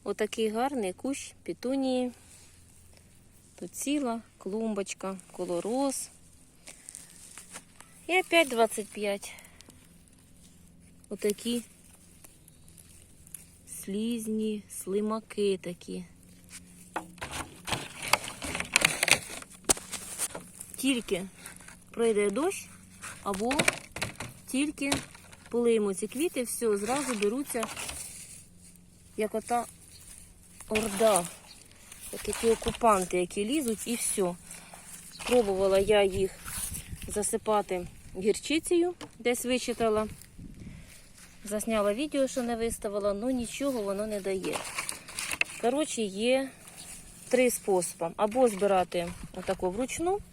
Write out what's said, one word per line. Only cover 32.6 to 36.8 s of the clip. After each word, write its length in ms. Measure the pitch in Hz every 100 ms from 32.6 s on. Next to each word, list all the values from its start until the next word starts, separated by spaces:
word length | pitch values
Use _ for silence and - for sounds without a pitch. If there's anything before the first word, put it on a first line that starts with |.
| 233 220 233 202 180 180
які 260 | 180 -
лізуть, 420 | 208 294 254 214 -
і 80 |
все. 400 | 233 - - 185 175 - - - - - - - - -
Пробувала 520 | 247 208 190 196 190
я 240 | 196 208
їх 280 | 196 190 190 - - - - -